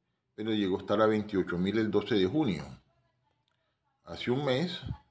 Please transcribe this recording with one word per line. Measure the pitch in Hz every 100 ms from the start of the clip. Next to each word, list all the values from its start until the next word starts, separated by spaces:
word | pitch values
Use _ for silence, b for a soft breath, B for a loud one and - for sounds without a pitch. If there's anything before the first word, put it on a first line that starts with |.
| _ _ _ -
pero | 110
llegó | 107 98 95
a |
estar | 95 101
a | 110
veintiocho | 107 104 95 87 87
mil | 95 110
el | 110
doce | 104 - 104
de | 92
junio. | 151 139 78 - - _ _ _ _ _ _ _ _ _ _ _ _ -
Hace | 82 120
un | 127
mes | 143 127 175 - 120 - _